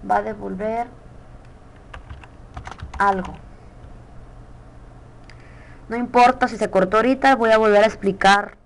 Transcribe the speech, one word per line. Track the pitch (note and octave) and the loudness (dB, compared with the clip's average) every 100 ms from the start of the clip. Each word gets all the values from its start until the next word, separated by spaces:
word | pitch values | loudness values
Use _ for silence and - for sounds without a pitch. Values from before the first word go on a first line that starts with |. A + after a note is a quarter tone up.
| G3 | -2
Va | G3+ | -4
a | |
devolver | G#3+ G#3 G3 F#3+ G#3+ A3+ B3 - - - - - - - - - - - - - - - - - - - - - | -4 -10 -12 -8 -6 -6 -8 -14 -20 -20 -20 -20 -20 -20 -20 -20 -20 -20 -18 -20 -20 -20 -20 -18 -18 -16 -16 -4
algo. | G3+ G3 F#3 - - - - - - - - - - - - - - - - - - - - - - - - - - | -2 -2 -6 -14 -20 -20 -20 -20 -20 -20 -20 -20 -20 -20 -20 -20 -20 -20 -20 -20 -20 -20 -20 -20 -20 -20 -20 -20 -10
No | A3+ | -8
importa | A#3+ B3 A#3+ B3+ B3 | -2 4 4 4 -2
si | A3+ | -2
se | G#3 | -2
cortó | F#3+ F#3 G#3+ | 0 2 2
ahorita, | A3+ C4 C4+ B3+ | 2 2 2 2
voy | A3+ | 4
a | A3 | 4
volver | A3 G3+ | 4 4
a | A3 | 2
explicar. | - G3 F#3+ G3 G3+ G#3 - | 0 -6 0 2 2 0 -14